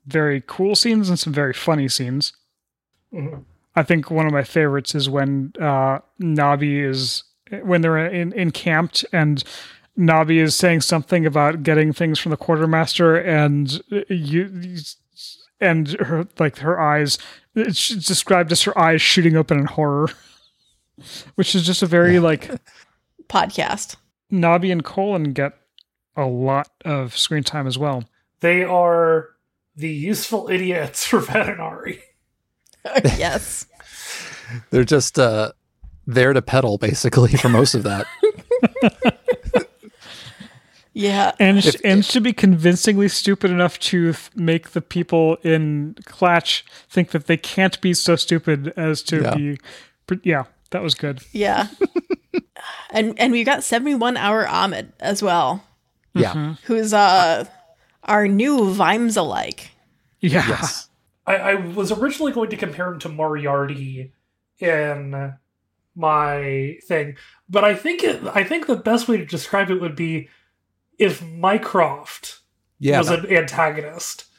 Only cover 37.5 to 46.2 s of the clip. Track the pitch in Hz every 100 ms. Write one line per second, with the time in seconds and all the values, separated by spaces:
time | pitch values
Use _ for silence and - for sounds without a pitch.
37.5 | 117 143 120 101 98 - - 427 - -
38.5 | 494 - 523 539 - 508 - - 494 -
39.5 | - - _ - _ - - - - -
40.5 | - _ _ _ - 202 196 196 - 196
41.5 | 196 160 - 202 190 202 254 233 220 196
42.5 | 170 170 180 - 196 202 - 202 196 190
43.5 | 180 175 - - 180 170 156 - - 165
44.5 | 165 - 170 - 175 170 170 160 160 165
45.5 | 160 151 147 151 - - -